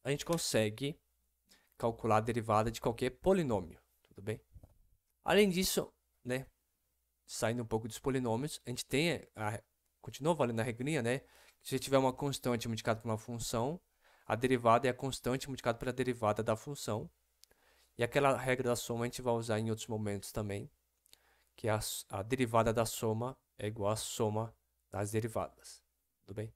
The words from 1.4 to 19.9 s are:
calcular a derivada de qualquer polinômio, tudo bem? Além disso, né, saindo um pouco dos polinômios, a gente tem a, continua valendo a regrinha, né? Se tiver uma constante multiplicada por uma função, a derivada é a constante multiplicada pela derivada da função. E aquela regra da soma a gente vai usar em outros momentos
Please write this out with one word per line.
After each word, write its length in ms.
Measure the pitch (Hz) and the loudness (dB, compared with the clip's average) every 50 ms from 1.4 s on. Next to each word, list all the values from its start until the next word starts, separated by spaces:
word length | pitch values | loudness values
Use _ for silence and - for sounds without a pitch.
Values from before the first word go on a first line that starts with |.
| _ _ - _ _ _ _ _ | _ _ -20 _ _ _ _ _
calcular 380 | - 117 110 - - 117 107 | -2 -2 -2 0 2 4 4
a 40 | 107 | 4
derivada 500 | 107 120 113 120 104 113 107 107 110 117 | 4 2 -2 -2 2 4 4 4 4 2
de 100 | 113 - | -2 0
qualquer 300 | - 127 110 113 123 127 | -2 -2 0 0 -2 -2
polinômio, 680 | - _ - 180 196 190 160 131 113 98 87 82 85 - _ _ _ _ | -2 _ 2 4 4 4 4 2 0 0 0 -4 -14 -20 _ _ _ _
tudo 200 | _ _ - - | _ _ -20 -10
bem? 180 | 98 104 107 - _ _ _ - - - _ _ _ _ _ _ _ _ _ _ _ | -6 -6 -6 -8 _ _ _ -20 -20 -20 _ _ _ _ _ _ _ _ _ _ _
Além 240 | - 165 196 214 202 | 4 6 6 6 6
disso, 420 | 170 180 190 - - - - - _ _ _ _ _ _ _ | 4 0 0 0 0 -2 -2 -4 _ _ _ _ _ _ _
né, 220 | 127 123 131 135 - _ _ _ _ _ _ _ _ _ _ _ _ _ _ _ | -4 -4 -4 -4 -10 _ _ _ _ _ _ _ _ _ _ _ _ _ _ _
saindo 380 | - - - - 110 117 123 | -12 -4 0 0 0 0 0
um 40 | 120 | -2
pouco 200 | 113 113 110 113 | -2 -2 -4 -2
dos 140 | 120 - - | -4 -10 -6
polinômios, 600 | - 139 131 135 123 117 110 113 139 151 - - _ | -4 -2 0 0 0 0 0 0 -2 -6 -8 -10 _
a 40 | 120 | -8
gente 140 | 123 - - | -8 -8 -4
tem 440 | _ - 131 160 175 143 104 - _ _ | _ 2 2 2 2 0 -2 -6 _ _
a, 260 | 104 107 107 107 - _ _ _ _ _ _ _ _ | -4 -4 -4 -4 -6 _ _ _ _ _ _ _ _
continua 340 | - - 110 - 135 160 175 | -18 -16 -12 -2 0 0 2
valendo 240 | 151 139 120 117 113 | 2 2 2 2 0
a 60 | 110 | 0
regrinha, 360 | 127 113 117 123 147 160 147 | -2 -2 -4 -2 -2 0 0
né? 200 | 113 117 123 139 - _ - - - - _ _ | 2 0 0 0 -4 _ -20 -20 -20 -20 _ _
Se 160 | _ - 135 131 | _ -4 -4 -4
tiver 200 | - 135 135 135 | 0 4 4 4
uma 140 | 135 131 | 4 4
constante 540 | 127 - 147 139 131 - - 127 120 113 - | 0 0 -4 -4 -4 -2 -2 -2 -2 0 -2
multiplicada 340 | 117 117 110 - 123 110 110 | -4 -4 -2 0 -2 -2 0
por 80 | - 117 | 0 -4
uma 100 | 110 107 | -4 -4
função, 640 | - - 120 113 107 - - 113 117 135 165 180 _ _ _ _ _ - _ _ _ | -4 -8 -8 -6 -6 -2 -2 0 0 0 -2 -6 _ _ _ _ _ -20 _ _ _
a 80 | - 110 | -4 -2
derivada 540 | 110 120 127 131 120 113 117 113 120 131 127 | 0 2 2 2 4 6 6 6 8 6 2
é 20 | |
a 40 | 123 | 0
constante 540 | - - 135 123 - - 123 123 127 - 143 | 0 -4 -6 -6 -4 -2 -2 -2 -2 -4 -8
multiplicada 300 | 131 - - 123 117 117 | -10 -2 -2 -2 -2 0
pela 140 | - 127 | -2 -4
derivada 500 | 123 127 123 127 120 117 110 104 104 - | -2 0 0 0 0 2 2 2 2 2
da 140 | 107 117 110 | 2 0 0
função. 520 | - - 147 143 - - - 107 110 151 175 _ _ _ _ _ _ - _ _ _ _ _ _ _ _ _ _ | -2 -2 -10 -10 -8 -4 -4 -4 -4 -4 -8 _ _ _ _ _ _ -20 _ _ _ _ _ _ _ _ _ _
E 60 | - | -2
aquela 340 | 117 117 - 147 139 139 131 | -2 2 2 4 4 4 4
regra 340 | 117 127 131 127 127 123 120 | 2 2 0 0 2 2 0
da 60 | 120 | 0
soma 280 | - - - 120 117 117 | 0 -2 -4 -2 -2 -2
a 20 | |
gente 160 | 120 - - | -2 -4 -4
vai 120 | 127 127 117 | 0 0 0
usar 260 | 117 113 117 110 107 | 0 0 0 0 0
em 100 | 113 113 | 2 0
outros 160 | 110 110 - | -2 -2 -4
momentos 460 | - | -6